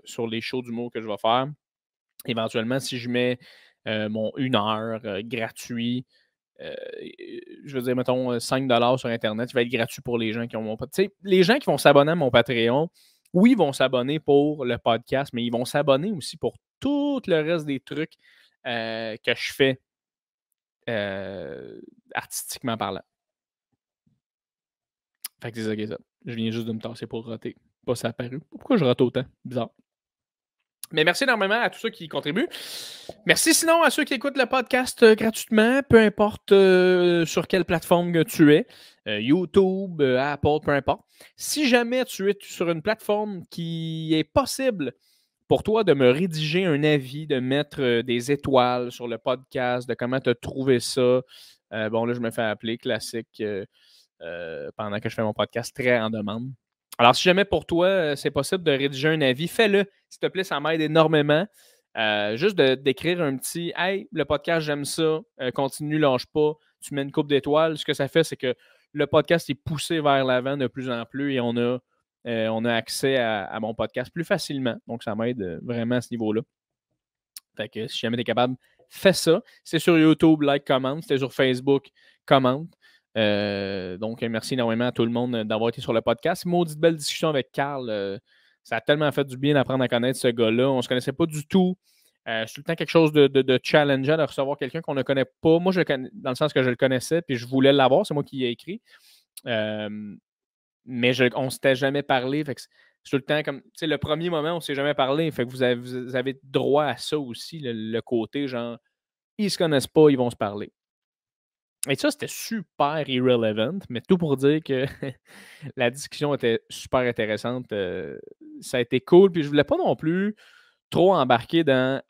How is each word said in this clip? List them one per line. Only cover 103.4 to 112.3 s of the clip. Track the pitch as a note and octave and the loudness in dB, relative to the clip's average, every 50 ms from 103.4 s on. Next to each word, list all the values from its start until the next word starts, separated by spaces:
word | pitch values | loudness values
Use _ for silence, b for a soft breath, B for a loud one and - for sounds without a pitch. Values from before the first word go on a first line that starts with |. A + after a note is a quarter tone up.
comme, | D3+ D3+ C#3+ - - | -2 -4 -8 -10 -12
tu | _ _ | _ _
sais, | - E3+ D#3 | -8 -4 -4
le | D3 C#3 | -2 -2
premier | - - D3+ D#3 E3 F3 | -2 -2 -2 -2 -2 -2
moment, | E3+ D3+ D3 D#3+ F3 E3 | -2 -2 -2 -2 -4 -4
on | |
s'est | - - C#3+ | -6 -6 -4
jamais | C3+ C#3 D3 C#3+ | -2 -2 0 0
parlé. | C#3+ C3+ B2+ C#3 D#3 E3 D#3 | 0 0 0 0 0 0 -2
Fait | - - B2 | -2 -4 -4
que | B2 | -4
vous | B2+ B2+ C3 | -2 0 0
avez, | B2 B2 | 2 2
vous | A#2+ B2 B2 B2+ B2+ B2 B2 B2+ | 0 -4 -8 -10 -10 -8 -6 -4
avez | B2+ B2+ C3+ C3 C3+ - | -4 -4 -4 -6 -8 -10
droit | C3+ C3+ C#3 B2+ B2+ C3+ D3 D3+ | -4 -2 0 0 2 2 2 2
à | C#3 A#2 - | 0 -2 -6
ça | - - D3+ D3+ | -6 -6 -6 -6
aussi, | C#3+ B2 A#2 - - - E3+ D#3+ | -6 -8 -12 -14 -14 -16 -14 -10
le, | C#3+ B2 A#2 | -8 -8 -8
le | A2 A2 A2 A2+ A2+ | -6 -6 -6 -6 -6
côté | - - B2 A#2 A2 G#2+ - C#3+ C#3+ C3+ | -4 -2 -2 -2 -2 -2 -4 -6 -6 -4
genre, | B2+ A#2 A#2 A#2+ A#2 - _ _ _ _ _ _ _ _ _ _ _ - | -6 -8 -8 -10 -12 -14 _ _ _ _ _ _ _ _ _ _ _ -4
ils | G#3+ F#3+ | -4 -2
se | - - | 0 0
connaissent | F#3 D#3+ D3 C3+ - - | 0 2 2 2 0 0
pas, | - D#3+ D#3 D3+ | 2 4 6 6
ils | C#3 B2+ | 6 4
vont | B2 A#2+ | 0 -4
se | - | -4
parler. | - A2 G2+ G2+ G#2 G2+ - _ _ _ _ _ _ _ _ _ _ _ _ _ _ _ _ _ _ _ _ _ _ - C#3+ | -4 -4 -4 -4 -6 -10 -12 _ _ _ _ _ _ _ _ _ _ _ _ _ _ _ _ _ _ _ _ _ _ -6 -4
Et | C#3 | -2
ça, | - - D4 | 0 0 -2
c'était | - - - | -2 -4 -8
super | - | -10